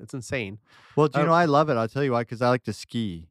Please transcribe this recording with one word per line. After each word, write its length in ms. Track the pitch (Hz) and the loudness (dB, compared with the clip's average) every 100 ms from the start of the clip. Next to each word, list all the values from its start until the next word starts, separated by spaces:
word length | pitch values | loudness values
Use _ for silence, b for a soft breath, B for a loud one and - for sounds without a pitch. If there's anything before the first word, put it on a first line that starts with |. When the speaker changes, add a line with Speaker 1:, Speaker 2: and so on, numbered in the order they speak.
Speaker 1:
It's 100 | 110 | -14
insane. 460 | 139 - 139 98 107 b b b - | -12 -8 -6 -6 -10 b b b 0
Speaker 2:
Well, 120 | 151 | 2
do 100 | 143 | 2
you 60 | |
Speaker 1:
Um, 60 | 156 | 2
Speaker 2:
know, 40 | |
I 120 | 165 170 | 4 4
love 240 | 143 156 | 4 2
it. 40 | |
I'll 140 | 120 113 | 0 -2
tell 160 | 139 | -2
you 80 | 139 | -2
why, 100 | 120 | -2
'cause 180 | 117 113 | -2 -2
I 40 | 123 | 0
like 140 | 123 - | 0 -2
to 80 | |
ski. 540 | 104 - 117 107 82 82 | -10 -8 -6 -6 -8 -14